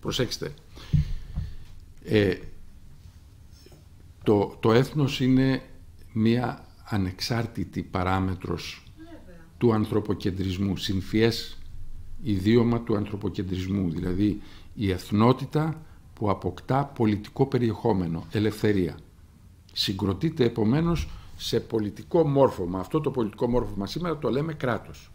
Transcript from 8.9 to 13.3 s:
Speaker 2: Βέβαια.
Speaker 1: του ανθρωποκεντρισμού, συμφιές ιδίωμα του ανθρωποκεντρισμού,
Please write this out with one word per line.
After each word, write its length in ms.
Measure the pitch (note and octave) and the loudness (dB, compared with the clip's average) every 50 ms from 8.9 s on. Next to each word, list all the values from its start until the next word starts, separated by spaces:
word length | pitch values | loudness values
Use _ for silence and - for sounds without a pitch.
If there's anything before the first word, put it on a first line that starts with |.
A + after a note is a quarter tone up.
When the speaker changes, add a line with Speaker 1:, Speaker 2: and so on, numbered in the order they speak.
| - - | -20 -18
Speaker 2:
Βέβαια. 400 | D#4+ E4 E4 - - - - - - - - - | -18 -16 -16 -18 -18 -18 -18 -20 -20 -20 -8 2
Speaker 1:
του 140 | - A#2+ A2 | 4 4 4
ανθρωποκεντρισμού, 1040 | G#2+ G#2 G#2 - G#2+ G2+ - G2+ - - G#2 F2+ F#2 F#2 F#2+ F#2 F2+ G2 G2 F#2+ | 4 2 2 0 0 0 0 -4 -2 -2 -4 -2 -2 -2 -2 -2 0 0 0 0
συμφιές 840 | - - - G2+ F#2+ F2+ - - G#2+ A2 A#2 A2 - - - - - - - - - - - - - - - - - - | -2 -2 -2 -2 -2 -2 0 2 4 4 4 2 0 -6 -10 -10 -12 -12 -10 -10 -8 -8 -8 -8 -10 -10 -10 -10 -8 -2
ιδίωμα 580 | G#2+ G#2 F#2+ F#2 G#2 A2+ A#2+ A#2 A#2 A#2 A#2 A#2 | -2 -2 2 4 6 6 6 6 4 2 0 0
του 140 | - A2+ | 0 0
ανθρωποκεντρισμού, 920 | G#2 G#2 G2+ - G2 G#2 G2+ | 0 0 -4 -6 -6 -6 -6